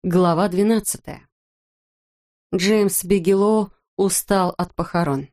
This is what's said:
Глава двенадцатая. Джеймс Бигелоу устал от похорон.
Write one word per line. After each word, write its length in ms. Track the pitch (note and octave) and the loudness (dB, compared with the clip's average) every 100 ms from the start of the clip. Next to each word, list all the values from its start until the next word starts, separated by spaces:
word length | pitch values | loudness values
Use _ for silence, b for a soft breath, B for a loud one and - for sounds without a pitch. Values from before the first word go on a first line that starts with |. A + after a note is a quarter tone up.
Глава 440 | F3+ F3 F3+ E3 G3 | 0 2 2 2 0
двенадцатая. 800 | F3+ G#3 A3 G3+ - - - _ _ _ _ _ _ _ _ _ _ _ _ _ | 0 2 0 -2 -10 -12 -18 _ _ _ _ _ _ _ _ _ _ _ _ _
Джеймс 520 | - F#3+ G#3+ G3+ - | -2 2 2 2 -2
Бигелоу 680 | F3 G3 E3 G3 G3+ A3 G3+ _ _ - | 0 0 2 2 2 2 -2 _ _ -2
устал 560 | F#3+ - - G3 F3 - | -2 -2 0 0 0 -2
от 160 | F3+ | -4
похорон. 540 | - E3+ F3 E3 C#3 C#3 | -6 -4 -2 -2 -4 -6